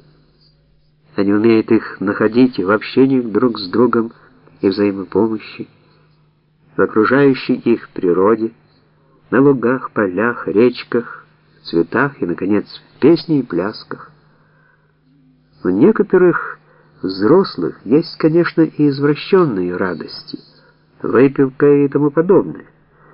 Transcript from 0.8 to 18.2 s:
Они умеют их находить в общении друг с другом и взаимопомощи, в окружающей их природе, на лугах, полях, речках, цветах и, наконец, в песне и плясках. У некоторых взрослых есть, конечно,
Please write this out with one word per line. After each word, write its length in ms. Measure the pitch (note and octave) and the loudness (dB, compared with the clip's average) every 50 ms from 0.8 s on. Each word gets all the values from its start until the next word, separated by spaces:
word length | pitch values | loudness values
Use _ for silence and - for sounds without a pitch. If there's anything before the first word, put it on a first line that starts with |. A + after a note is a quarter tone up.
| _ _ _ _ _ _ _ | _ _ _ _ _ _ _
Они 180 | - G2 G2 G2+ | -4 -2 0 0
умеют 380 | G#2 G#2+ A#2 A2+ A2 G#2+ - | 2 2 4 2 2 2 2
их 280 | A2+ G#2+ - - - - | 0 0 0 -4 -10 -8
находить 600 | F#2+ G2+ G2+ - A2+ G#2+ A2 A#2+ C3 B2 B2 - | -6 -6 -2 0 -2 0 2 2 2 2 0 -2
в 120 | F2+ F#2 | -2 0
общении 480 | G#2+ G#2 - - - B2 C3+ C3+ C3+ B2+ | -2 -2 -2 -4 0 2 2 2 2 0
друг 380 | A#2+ A2+ G2 G#2 B2 B2 A2 G#2+ | -2 -2 -2 0 0 0 -2 -4
с 80 | G2 F2+ | -8 -4
другом 440 | F#2+ G#2+ B2 A#2+ A2+ A#2+ A2+ A#2 - _ _ _ _ _ _ _ _ _ | 0 0 0 2 2 -2 -2 -4 -8 _ _ _ _ _ _ _ _ _
и 80 | - G2+ | -2 -2
взаимопомощи, 1000 | F#2+ G#2 G2+ G2+ F#2+ G2 F#2 E2+ - F#2+ A2 A2 A2 G#2 - - - - A2+ - _ _ _ _ _ _ _ _ _ _ _ _ _ _ _ _ _ _ _ _ _ - | 0 0 0 -2 -2 -4 -10 -4 0 0 0 0 -2 -6 -10 -14 -16 -18 -18 -18 _ _ _ _ _ _ _ _ _ _ _ _ _ _ _ _ _ _ _ _ _ -2
в 40 | |
окружающей 760 | F#2+ F#2 - A2 G#2+ G#2 B2 C#3 C#3+ C#3 C3 - - - B2+ | -2 0 2 0 2 2 4 4 4 4 2 0 -2 -4 -4
их 340 | A#2 - A#2+ A2+ - - - | -2 0 0 0 0 -2 -10
природе, 640 | _ - F#2 F2 E2+ F2+ F#2+ G#2 A2+ A2 A2 A2 - _ _ _ _ _ _ _ _ _ _ _ _ _ _ _ | _ -4 -2 0 0 2 2 2 2 0 -2 -6 -8 _ _ _ _ _ _ _ _ _ _ _ _ _ _ _
на 100 | - A#2+ | 0 2
лугах, 500 | C#3 C#3+ C#3 B2 A2 A#2+ C3 B2+ - - | 4 4 2 2 0 -2 -2 -4 -6 -8
полях, 560 | - A2+ G#2+ F#2+ F2+ F#2 A2 A#2+ A#2 - - - | -4 -4 -4 -2 -2 -2 -2 -2 -4 -6 -8 -2
речках, 760 | E2 G2+ B2 B2 A#2+ - - - - A#2+ A#2 - - - - _ _ _ _ _ _ _ _ | 2 2 2 2 0 -2 -10 -6 -6 -6 -6 -6 -14 -20 -20 _ _ _ _ _ _ _ _
цветах 580 | - - E2 E2+ - - A2+ C3+ C#3+ C#3 - | -4 -2 -2 -2 -2 -2 -2 -2 -2 -4 -6
и, 40 | G2+ | -6
наконец, 400 | F2 E2 - F#2+ F#2+ G#2 G2+ - | -6 -6 -6 -4 -2 -2 -2 -2
в 340 | - - - _ _ _ _ | -6 -16 -20 _ _ _ _
песне 400 | - C#3+ E3+ D#3+ - - D#3 C#3 | 2 4 4 2 0 -2 -2 -2
и 40 | A#2 | -2
плясках. 680 | - F2+ E2 F#2 G#2 A#2 - - _ - - - - _ _ _ _ _ _ _ _ _ _ _ _ _ _ _ _ _ _ _ _ _ _ _ _ _ _ _ _ _ _ - | -4 -6 -6 -6 -6 -8 -12 -16 _ -16 -16 -16 -20 _ _ _ _ _ _ _ _ _ _ _ _ _ _ _ _ _ _ _ _ _ _ _ _ _ _ _ _ _ _ -4
У 60 | F#2 | -2
некоторых 880 | F#2 G2+ C3+ G#3 A3 - G3+ - - F#3 F3+ F3 D#3+ - - - - - _ _ _ _ _ _ _ _ | 2 4 4 4 4 2 0 0 2 2 2 2 2 0 -6 -10 -14 -18 _ _ _ _ _ _ _ _
взрослых 760 | - F#2 F#2+ F#2+ G2+ A2 D#3 F#3+ F#3+ - - - E2 D2 - - _ | -10 -8 -6 -2 2 2 4 2 2 0 -6 -6 -8 -8 -8 -10 _
есть, 320 | - B2 D#3+ E3 - - | 0 0 0 0 -2 -6
конечно, 440 | - | -2